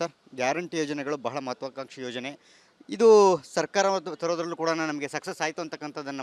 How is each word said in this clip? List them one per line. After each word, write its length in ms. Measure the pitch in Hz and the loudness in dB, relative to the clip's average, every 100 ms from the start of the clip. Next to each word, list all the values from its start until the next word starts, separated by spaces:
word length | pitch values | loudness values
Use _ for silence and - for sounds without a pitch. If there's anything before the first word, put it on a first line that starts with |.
ಸರ್, 120 | 170 - _ 131 | -8 -8 _ -4
ಗ್ಯಾರಂಟಿ 340 | 127 160 175 165 | -2 -2 -4 -4
ಯೋಜನೆಗಳು 340 | 147 147 139 147 117 | -4 -4 -6 -6 -4
ಬಹಳ 100 | 139 131 | -6 -6
ಮಹತ್ವಾಕಾಂಕ್ಷಿ 540 | 123 135 131 131 135 123 | -8 -8 -10 -14 -10 -8
ಯೋಜನೆ. 240 | 120 135 143 _ _ _ _ - | -8 -10 -14 _ _ _ _ -10
ಇದು 120 | 202 226 214 196 160 - 175 | 4 8 10 8 4 0 -4
ಸರ್ಕಾರ 280 | 160 202 196 | 0 2 2
ಮತ್ತು 160 | 190 165 151 | 0 -4 -4
ತರೋದ್ರಲ್ಲೂ 340 | 170 170 170 160 | -2 -2 -4 -2
ಕೂಡ 100 | 165 160 | -2 0
ನಮಗೆ 300 | 160 147 143 | -2 -4 -6
ಸಕ್ಸಸ್ 240 | 151 - 165 | -6 -8 -4
ಆಯ್ತು 160 | 156 165 | -4 -4
ಅಂತಕ್ಕಂಥದ್ದನ್ನ 580 | 160 151 147 151 139 139 | -10 -10 -10 -10 -8 -8